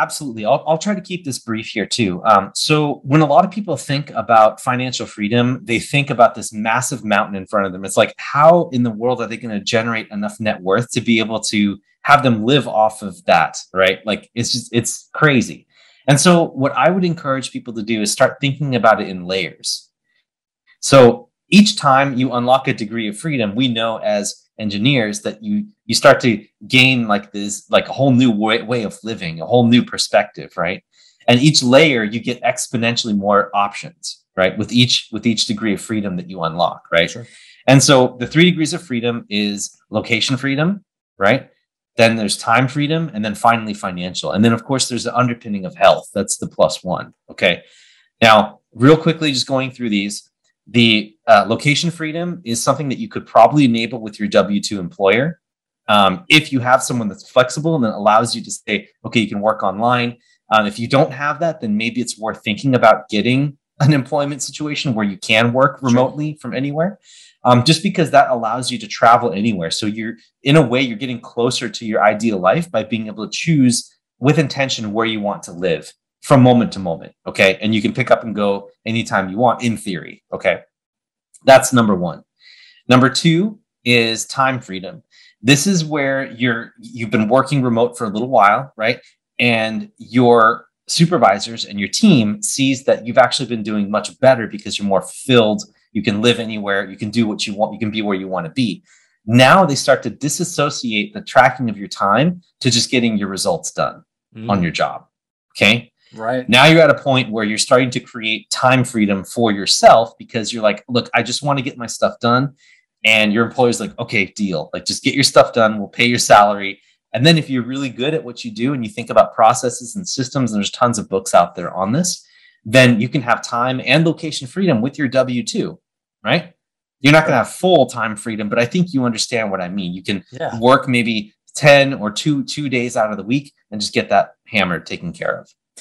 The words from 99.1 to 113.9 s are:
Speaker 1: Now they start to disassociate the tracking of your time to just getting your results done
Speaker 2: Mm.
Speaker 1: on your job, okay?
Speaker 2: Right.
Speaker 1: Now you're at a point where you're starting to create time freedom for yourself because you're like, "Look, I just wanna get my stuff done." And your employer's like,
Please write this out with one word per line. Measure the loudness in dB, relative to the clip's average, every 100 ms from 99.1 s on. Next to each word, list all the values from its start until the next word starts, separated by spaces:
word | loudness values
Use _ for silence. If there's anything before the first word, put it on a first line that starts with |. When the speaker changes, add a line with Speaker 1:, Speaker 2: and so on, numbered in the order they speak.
| _ 0
Speaker 1:
Now | 4 6 6 4
they |
start | 0 0 0
to | -2
disassociate | -8 -6 -6 -6 -4 -4 -4 -4 -4 -4
the | -8
tracking | 0 4 4 2 -6
of | -6
your | -10
time | -4 0 2 2 -2 -12 _
to | -2
just | -2 0
getting | 0 0 -2
your | -4
results | -4 -4 -4 -6
done | -6 -6 -8 _ _ _
Speaker 2:
Mm. | -12 -4
Speaker 1:
on | -2
your | -2
job, | -2 -6 -6 -18 _ _ _ _
okay? | 0 2 2 -4 _ _ -10
Speaker 2:
Right. | -6 -4 0
Speaker 1:
Now | 4 6
you're | 8
at | 6
a | 4
point | 0 0 -2
where | -4
you're | -4 -4
starting | 2 2 2
to | -4
create | -10 -10 -6 -6 -8
time | -2 2 2
freedom | 2 0 0 -2
for | -6 -2 0
yourself | 0 -2 4 6 6 4 -6
because | -10 -8 -8
you're | -2
like, | -2 -2 -4
"Look, | -4 -2
I | -2
just | -2 -4
wanna | -4 -4
get | -4 -10
my | -12
stuff | -4 -4 0
done." | 0 2 0 -6 _ _ _ _
And | 2 4 4
your | 2
employer's | 0 2 0 0
like, | -6